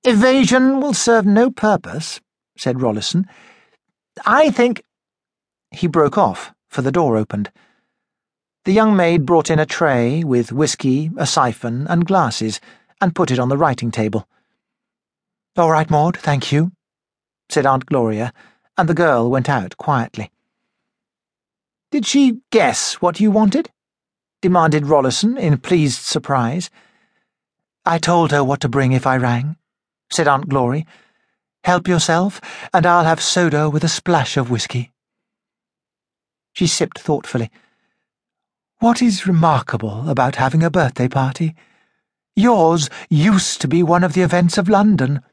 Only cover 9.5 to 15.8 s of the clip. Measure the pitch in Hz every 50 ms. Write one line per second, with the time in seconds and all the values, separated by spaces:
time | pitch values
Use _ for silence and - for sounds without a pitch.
9.5 | 165 156 156 - - - 175 151 135 120 120 120 139 160 170 147 127 120 117 -
10.5 | 113 135 156 151 - - - 135 127 139 156 160 196 - 156 135 - 165 135 123
11.5 | 113 - - 117 117 123 143 160 175 170 165 170 190 190 156 117 - - 110 110
12.5 | 104 - _ - - _ _ _ _ _ 196 185 165 - 180 - 131 127 123 127
13.5 | 139 139 165 151 123 - - 120 104 - 107 107 101 110 - _ _ _ _ _
14.5 | _ _ _ _ _ _ _ _ _ _ _ _ _ _ _ _ _ _ _ _
15.5 | _ - 170 160 160 156